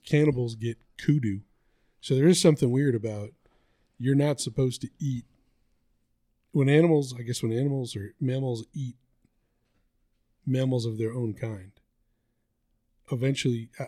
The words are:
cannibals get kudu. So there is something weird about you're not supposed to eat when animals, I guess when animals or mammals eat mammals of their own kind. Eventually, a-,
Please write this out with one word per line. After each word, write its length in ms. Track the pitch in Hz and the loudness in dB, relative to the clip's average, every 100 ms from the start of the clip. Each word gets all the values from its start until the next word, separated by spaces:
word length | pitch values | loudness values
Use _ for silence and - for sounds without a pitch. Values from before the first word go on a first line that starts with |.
| - | 0
cannibals 500 | 151 151 127 120 113 | 2 4 2 -4 -6
get 220 | 113 113 _ - | -8 -8 _ -4
kudu. 440 | - 147 110 101 - _ _ _ _ _ | 2 2 0 -4 -10 _ _ _ _ _
So 140 | - 131 | -2 4
there 120 | 156 | 4
is 120 | 175 | 6
something 300 | 175 147 127 | 4 4 2
weird 240 | 127 143 113 | 2 0 0
about 340 | 110 104 104 - _ _ _ _ _ - | -4 -8 -10 -16 _ _ _ _ _ -4
you're 180 | 123 139 | 0 2
not 240 | 147 139 | 2 0
supposed 420 | 127 113 131 - | -4 -2 -2 -2
to 80 | 131 - | -10 -6
eat 260 | 143 123 - _ _ _ _ _ _ _ _ _ _ _ _ | -6 -6 -10 _ _ _ _ _ _ _ _ _ _ _ _
when 180 | 151 135 | 0 4
animals, 440 | 151 170 151 135 123 | 6 6 4 0 -6
I 60 | |
guess 180 | 117 120 | -8 -4
when 80 | 117 | -2
animals 440 | 117 143 135 120 104 | 0 -2 -2 -6 -8
or 180 | 101 - | -10 -6
mammals 440 | 127 131 135 113 - | -4 -2 -4 -6 -8
eat 220 | 147 127 - _ _ _ _ _ _ _ _ _ _ _ _ _ _ - | -10 -10 -12 _ _ _ _ _ _ _ _ _ _ _ _ _ _ -2
mammals 400 | 131 131 127 113 | 0 0 0 -2
of 120 | 110 | -4
their 160 | 110 | -4
own 200 | 123 117 | -4 -6
kind. 380 | 101 113 104 95 _ _ _ _ _ _ _ _ _ _ _ _ _ - | -6 -8 -10 -16 _ _ _ _ _ _ _ _ _ _ _ _ _ -8
Eventually, 580 | 127 131 135 131 117 113 | -2 -2 0 -2 -2 -6
a-, 80 | - | -14